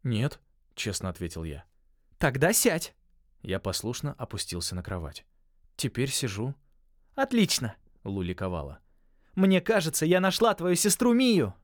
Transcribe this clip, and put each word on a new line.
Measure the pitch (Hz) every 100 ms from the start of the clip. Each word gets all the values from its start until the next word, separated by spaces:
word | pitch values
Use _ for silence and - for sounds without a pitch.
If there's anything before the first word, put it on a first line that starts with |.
«Нет», | 131 110 139 - _ _ _ -
честно | 107 95 95
ответил | 85 85 82
я. | 82 71 - _ _ _ _ _
«Тогда | 151 131 156
сядь!» | 226 240 170 - _ _ _ _ _
Я | - 92
послушно | 98 92 107 123 143
опустился | - 123 101 - 87 -
на | 90
кровать. | 87 92 76 - _ _ _ _ _ -
«Теперь | 135 - 139
сижу». | - 120 98 123 139 _ _ _ _ _
«Отлично!» | - 269 240 190 - 117 - _ _
Лу | 104 98
ликовала. | 90 90 95 87 71 71 _ _ _ _ _
«Мне | - 190 185
кажется, | 180 220 160 - 160
я | 180
нашла | 185 - 226
твою | 196 175 175
сестру | 208 - 240
Мию!» | 233 254 202 107 -